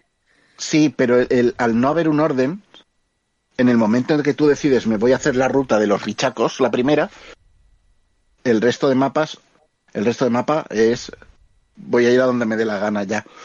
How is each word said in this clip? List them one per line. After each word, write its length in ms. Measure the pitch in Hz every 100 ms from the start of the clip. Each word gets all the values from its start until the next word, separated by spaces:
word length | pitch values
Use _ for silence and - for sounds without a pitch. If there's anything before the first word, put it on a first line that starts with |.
| _ _ _ _ _ -
Sí, 300 | - 156 151
pero 300 | - 123 123
el, 80 | 123
el, 240 | 127 120 -
al 220 | 120 117
no 80 | 135
haber 200 | 156 160
un 120 | 147
orden, 420 | 156 131 131 196 _ - _ _ _ _ _ _ _ -
en 100 | 123
el 80 | 117
momento 380 | 110 120 127
en 80 | 151
que 120 | 143
tú 120 | 127 151
decides, 380 | 139 151 120 113
"Me 100 | 110
voy 160 | 123
a 40 | 131
hacer 200 | 151 127
la 120 | 131
ruta 300 | 135 131 107
de 80 | 104
los 180 | 101 104
bichacos", 540 | - 131 117 113 -
la 100 | 123
primera, 400 | 127 127 147 190 - - - _ _ _ _ _ _ _ _ _ _
el 160 | 127 110
resto 280 | 120 - 143
de 60 | 131
mapas, 420 | 135 151 156 - _ _ _ _ _
el 120 | -
resto 200 | 107 117
de 60 | 127
mapa 360 | 120 123 151 -
es, 420 | 107 - - - - - _ _ _ _ -
"Voy 300 | - 120 120
a 60 |
ir 80 | 127
a 60 | 127
donde 200 | 123 110
me 100 | 110
dé 80 |
la 140 | 110 101
gana 260 | 104 104
ya". 220 | 98 107 - -